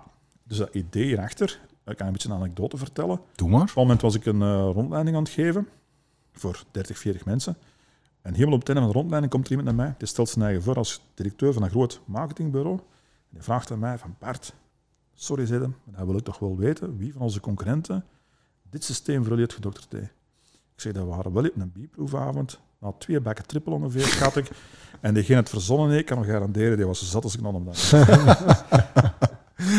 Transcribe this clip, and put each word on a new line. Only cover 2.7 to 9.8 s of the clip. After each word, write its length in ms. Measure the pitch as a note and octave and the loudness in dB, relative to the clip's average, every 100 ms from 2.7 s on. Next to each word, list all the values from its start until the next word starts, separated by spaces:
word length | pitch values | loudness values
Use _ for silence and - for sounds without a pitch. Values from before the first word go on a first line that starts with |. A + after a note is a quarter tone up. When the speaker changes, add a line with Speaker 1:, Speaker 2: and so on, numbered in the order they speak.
| C#3+ | -6
Speaker 1:
vertellen. 440 | C3+ - E3+ F3+ - | -10 -6 -4 -4 -8
Speaker 2:
Doe 140 | - E2+ | -4 2
maar. 120 | A2 | 4
Speaker 1:
Op 80 | G3 | 4
een 40 | - | 2
moment 240 | B2+ A#2 | 4 4
was 140 | A#2 | 2
ik 120 | G#2+ A2+ | 0 0
een, 160 | G#2 | 0
eh, 280 | G2+ G2+ F#2+ | 2 2 0
rondleiding 440 | F#2 C3+ D#3 D#3+ D#3+ | 0 -2 -2 -2 -2
aan 60 | |
het 100 | D#3 | -2
geven 360 | - E3 F3+ G#3 - _ _ _ _ _ | -2 0 -2 -4 -10 _ _ _ _ _
voor 300 | - F#2 F2 - | -10 -8 -8 -10
dertig, 280 | G2+ F#2 G2+ | -10 -10 -6
veertig 260 | G#2 F2+ | -6 -4
mensen. 320 | - A#2 D#3 F3 _ _ _ _ _ _ | -4 -4 -4 -8 _ _ _ _ _ _
En 100 | F#2+ | -6
helemaal 200 | F#2 C#3+ | 2 4
op 60 | C3+ | 2
het 80 | C3 | 2
einde 140 | C#3 | 0
van 100 | A#2 | 2
de 60 | A2 | 0
rondleiding 340 | E3+ D#3 C#3+ | 0 -2 0
komt 120 | C#3 | -2
er 60 | C3 C3 | -2 -2
iemand 120 | C3+ | 0
naar 100 | A2+ | 0